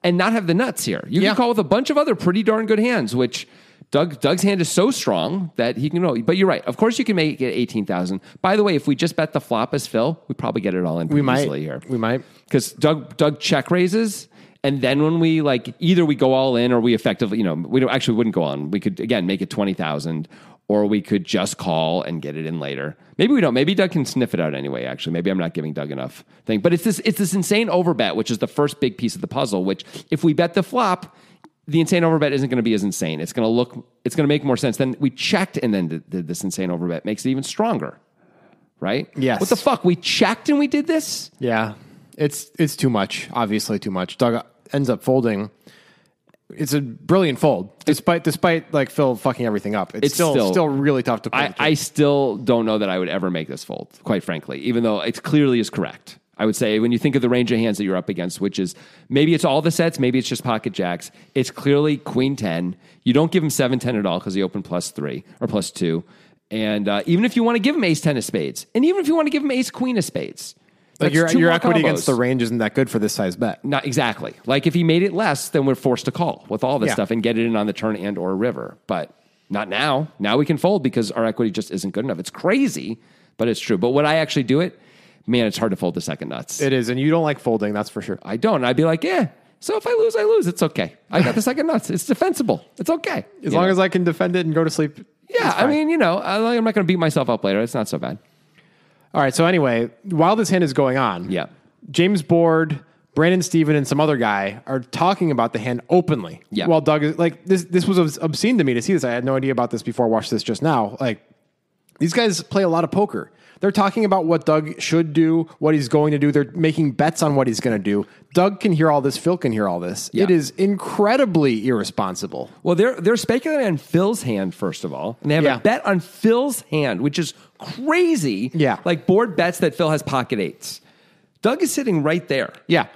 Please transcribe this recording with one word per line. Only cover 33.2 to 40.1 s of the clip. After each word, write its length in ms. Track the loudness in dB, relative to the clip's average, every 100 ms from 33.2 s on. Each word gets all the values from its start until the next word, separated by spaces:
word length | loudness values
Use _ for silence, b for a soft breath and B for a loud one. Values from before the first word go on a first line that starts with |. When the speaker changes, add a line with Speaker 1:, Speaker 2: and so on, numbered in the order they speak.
Speaker 1:
It's 120 | -6
gonna 140 | -2 0
look, 380 | 2 0 -6 -18 _
it's 120 | -6 0
gonna 100 | 2
make 160 | 2
more 140 | 2 0
sense. 220 | 0 0
Then 180 | -4 0
we 120 | -4
checked 460 | -2 -2 0 0 -2
and 100 | -2
then 140 | 0 -2
did, 240 | -6 -8
did 160 | -8 -6
this 160 | -6
insane 280 | -6 -4 -4
overbet. 340 | -4 -4 -4
Makes 200 | -6 -4
it 60 | -2
even 140 | -4
stronger, 540 | -6 -4 -2 -2 -6 -12 _ b b b b b b _
right? 280 | -4 -4 -6 -2
Speaker 2:
Yes. 220 | 0 0
Speaker 1:
What 100 | 0
the 60 | 2
fuck? 280 | 2 0
We 100 | 0
checked 540 | -2 -4